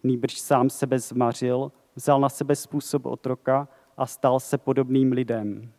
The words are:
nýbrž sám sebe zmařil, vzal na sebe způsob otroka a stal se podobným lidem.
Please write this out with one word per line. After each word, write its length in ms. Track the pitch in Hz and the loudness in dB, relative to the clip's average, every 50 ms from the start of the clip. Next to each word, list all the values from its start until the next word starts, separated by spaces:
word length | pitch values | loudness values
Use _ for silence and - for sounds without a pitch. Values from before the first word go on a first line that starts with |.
| - | 0
nýbrž 360 | 131 127 120 113 - - - | 0 0 0 -2 -4 -6 -8
sám 300 | - - 143 127 123 135 | 0 2 4 4 4 2
sebe 300 | - - - 123 131 127 | 0 -2 -2 0 0 -2
zmařil, 720 | - - 117 127 123 117 117 - 131 123 123 127 135 143 _ _ _ _ _ | -2 -4 -2 0 0 0 0 -2 -2 -2 -2 -2 -2 -6 _ _ _ _ _
vzal 240 | 127 - - 143 139 | -4 2 4 4 4
na 100 | 139 135 | 4 2
sebe 260 | - - 143 139 147 | 0 -4 0 0 0
způsob 500 | - - - - 147 - - - 143 123 | -2 -2 -6 -6 -6 -4 -2 -4 -4 -2
otroka 640 | 127 123 - - 127 127 - _ - 131 135 143 - _ _ _ _ _ | -4 -8 -6 -4 -6 -6 -4 _ 0 0 0 0 -4 _ _ _ _ _
a 80 | - 131 | -6 -6
stal 340 | - - - - 131 127 131 | -6 -4 0 2 2 2 2
se 180 | - - - | 0 -2 -4
podobným 540 | 139 _ 135 131 135 135 127 131 135 135 131 | -2 _ 0 2 2 2 2 2 2 4 4
lidem. 600 | 127 127 127 113 120 113 107 104 101 101 113 120 _ | 2 0 0 -2 -2 -2 -2 -6 -8 -8 -12 -18 _